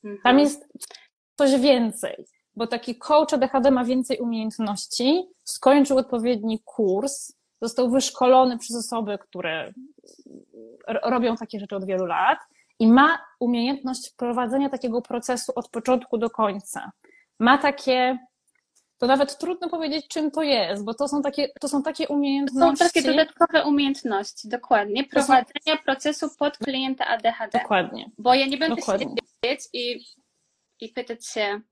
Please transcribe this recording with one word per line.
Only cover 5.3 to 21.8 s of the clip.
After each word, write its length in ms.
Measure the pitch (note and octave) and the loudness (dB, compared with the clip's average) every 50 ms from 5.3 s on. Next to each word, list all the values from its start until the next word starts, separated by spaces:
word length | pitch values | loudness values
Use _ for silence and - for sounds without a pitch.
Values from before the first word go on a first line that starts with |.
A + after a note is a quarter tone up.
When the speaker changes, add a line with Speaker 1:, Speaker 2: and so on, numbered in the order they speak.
| _ _ _ | _ _ _
Speaker 2:
skończył 540 | - - - - C4 C#4 C#4+ C#4 - C#4 C4 | -12 -10 2 4 6 6 6 6 4 2 0
odpowiedni 640 | B3+ C4 - A#3+ A3 A#3+ B3 G#3+ G3+ A3+ A3 G#3+ _ | 0 0 -4 -2 0 0 -2 0 -2 -4 -4 -4 _
kurs, 680 | - - - A3 F#3+ F#3 G3 A3+ C#4 C4+ - - - _ _ _ _ _ _ | -12 -4 -2 0 0 2 0 -2 -4 -6 -8 -14 -16 _ _ _ _ _ _
został 300 | A3+ A#3 A3+ - B3+ B3 | -8 -6 -2 0 0 2
wyszkolony 680 | A#3 C4+ C4 - - - C4 B3 C4 C4 C4 B3+ A#3+ A#3 | 2 0 0 0 -2 0 4 6 8 6 6 4 2 -4
przez 180 | - - A#3 | -8 -8 -8
osoby, 420 | A#3+ A3 - B3 A3+ A3 G3+ G3+ G3+ | -6 -6 -6 -6 -6 -6 -6 -8 -8
które 540 | - _ - F3+ F3 E3 D#3+ D#3+ - - G3+ B3+ C4 D4 D4 _ _ - - _ _ - - - - _ _ A2 A2+ A2+ B2 - _ - | -10 _ -12 -8 -6 -6 -6 -6 -8 -10 -14 -18 -20 -20 _ _ _ -20 -20 _ _ -20 -20 -20 -20 _ _ -20 -20 -20 -20 -20 _ -6
r-, 120 | F#3+ A3 - | -6 -4 -2
robią 320 | - B3+ B3 A#3 A#3+ A3+ | 0 0 0 0 0 -2
takie 240 | A3+ A#3 - - G#3 | -4 -8 -12 -12 -12
rzeczy 160 | G3+ - G#3 | -10 -8 -8
od 100 | G3 F#3+ | -8 -6
wielu 200 | F#3+ F#3+ F#3 F#3 | -4 -2 -2 -2
lat 320 | F3 E3 E3 F#3 A3+ D4+ - - _ _ _ _ _ _ _ | -2 -2 0 2 0 0 0 -4 _ _ _ _ _ _ _
i 80 | A3+ | 6
ma 320 | A3 A#3 B3+ C#4+ D#4 E4+ - - - _ _ | 6 6 6 6 2 2 -2 -6 -16 _ _
umiejętność 680 | A#3+ A#3+ B3 A#3 A#3 B3+ C#4 C#4 - B3+ C4 B3+ - - _ | -4 -2 -2 -2 -2 -4 -4 -6 -8 -10 -10 -10 -12 -18 _
prowadzenia 520 | _ B3 A#3+ A#3+ A#3+ B3 A3+ A#3+ C4+ C#4 C#4 | _ -6 -4 -4 -4 -4 -2 -2 -2 -2 -2
takiego 340 | C#4 B3+ - B3 A3 A#3+ A#3 | -4 -6 -6 -4 -4 -4 -6
procesu 500 | _ - A#3+ A#3 - B3 A#3 - - - | _ -8 -8 -4 -4 -6 -6 -4 -6 -8
od 120 | - A#3 - | -8 -8 -8
początku 500 | - A#3 A3 - B3+ B3 B3 - - A3+ | -10 -6 0 0 0 0 0 -4 -4 -2
do 120 | A3 A3+ | -2 -4
końca. 640 | - - A3+ G#3 F#3+ G3+ - - - - - G3+ - _ _ _ _ _ _ _ _ _ | -2 -2 -2 -2 -2 -6 -12 -12 -12 -12 -12 -14 -16 _ _ _ _ _ _ _ _ _
Ma 200 | A3 A#3 C4+ C#4 | 4 4 4 6
takie, 600 | C#4+ C#4+ C#4 C#4+ - C4+ B3+ B3+ B3+ B3+ C4 B3 - _ _ _ _ _ _ _ _ _ _ _ _ _ _ _ | 4 0 -2 0 -2 0 0 2 2 0 0 -4 -8 _ _ _ _ _ _ _ _ _ _ _ _ _ _ _
to 80 | - | 2
nawet 320 | A#3+ C4 C4+ C#4 C#4 - - | 2 4 4 4 0 -2 -8
trudno 300 | - E4+ F4+ F4 F4+ E4 | -6 -6 -6 -4 -6 -6
powiedzieć, 400 | F4 E4 D#4+ D4+ C#4+ D#4 D4 _ | -6 -4 -4 -4 -4 -4 -6 _
czym 220 | - E4 D4+ D4+ | -4 -2 -2 -2
to 120 | D4+ D4+ D#4+ | -2 -2 0
jest, 420 | D4 C#4 A#3 G3 E3 G3+ G3+ G#3 | 0 2 0 0 -2 -4 -6 -4
bo 100 | G#3+ A3+ | -8 -4
to 140 | - C#4 C#4 | -4 -4 -2
są 140 | C#4 D4 C#4 | -2 -2 -2
takie, 260 | C#4+ C#4 D4 C#4+ C#4 - - | -2 -2 -2 -4 -4 -4 -8
to 80 | - C#4 | -8 -2
są 140 | C#4+ C#4+ | -2 -2